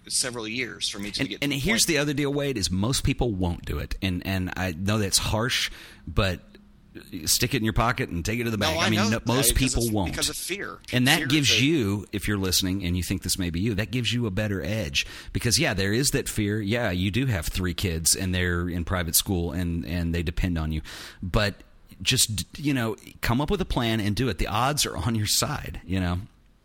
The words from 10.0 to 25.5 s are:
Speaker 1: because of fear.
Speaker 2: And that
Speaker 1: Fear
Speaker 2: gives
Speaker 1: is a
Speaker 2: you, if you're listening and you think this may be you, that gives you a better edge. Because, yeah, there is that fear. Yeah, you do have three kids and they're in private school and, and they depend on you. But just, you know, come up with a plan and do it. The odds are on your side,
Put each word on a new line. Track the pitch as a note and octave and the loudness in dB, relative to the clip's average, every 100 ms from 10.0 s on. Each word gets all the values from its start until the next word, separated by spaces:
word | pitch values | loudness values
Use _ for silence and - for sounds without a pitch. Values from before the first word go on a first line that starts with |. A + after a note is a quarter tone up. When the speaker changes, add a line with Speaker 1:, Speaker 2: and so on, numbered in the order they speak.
| F2+ | 0
Speaker 1:
because | - - | 0 -2
of | D3+ | -2
fear. | - G3 A#2+ F#2+ - | -6 -6 -8 -12 -2
Speaker 2:
And | B2 B2+ | 2 4
that | D#3 | 4
Speaker 1:
Fear | D3+ | 4
Speaker 2:
gives | D3+ B2 | 4 4
Speaker 1:
is | G#2+ | 4
a | |
Speaker 2:
you, | C#3 E3 G2 G2+ - | 4 4 2 0 -4
if | G2+ - | -4 0
you're | G2+ | 0
listening | F#2+ - F#2 G2 | 2 2 2 0
and | F2 F2+ | 0 0
you | |
think | E2+ F#2+ | 0 -2
this | F2+ - | -2 -2
may | F2 | -2
be | E2 | 0
you, | A2+ | 0
that | F#2+ G#2+ | -2 -2
gives | B2 A2 | -2 -2
you | A#2+ A2+ | 0 -2
a | |
better | F#2 G#2+ F#2+ | -2 -2 -2
edge. | E2 A2 D#2 C#2 - - - | -2 -4 -2 -2 -4 -8 -6
Because, | G2 A#2 G2+ | -2 2 2
yeah, | D#3 | 2
there | G2 G2 | 2 2
is | A2+ C#3 | 2 2
that | C3 - | 0 -2
fear. | - G2+ G#2+ | -2 0 0
Yeah, | G2 A#2+ A2+ | 0 0 0
you | F2+ G2 | 0 0
do | A2 C3+ | 0 0
have | G2 - | 0 -2
three | - F2+ | -2 -2
kids | E2+ G2 E2 E2 | 0 -2 0 2
and | - F#2 | 2 2
they're | F2+ F2+ F2 F2 | 0 2 0 -2
in | F2+ | -4
private | E2+ F2+ D#2+ - | -2 -2 0 0
school | - F2+ E2+ | 2 0 0
and, | D#2+ F2 E2+ | -2 -2 -2
and | A#1 F2 E2+ | -2 -2 0
they | E2+ | 0
depend | D#2+ - F#2 E2 | -2 0 0 0
on | D#2 | -2
you. | D#2 - - - - | -4 -6 -12 -16 -10
But | F#2 A2 G#2 - - - - - | 0 2 2 -2 -14 -20 -20 -6
just, | F#2+ B2+ - G2+ - - | 0 2 2 0 -6 -4
you | C#3+ | 0
know, | C3+ A2+ - - - | 0 0 -4 -10 -6
come | - B2 | 0 0
up | D3 | 2
with | G3+ | 0
a | F#3 | 0
plan | C#3 A#2 A2 | 0 2 2
and | G#2 | 2
do | G2+ B2+ | 0 0
it. | F2 | 0
The | - | 0
odds | G#2 C3 D3 - | 0 0 0 -2
are | A1+ | -2
on | - A2+ | -2 0
your | G#2+ | 0
side, | - A#2 | 0 0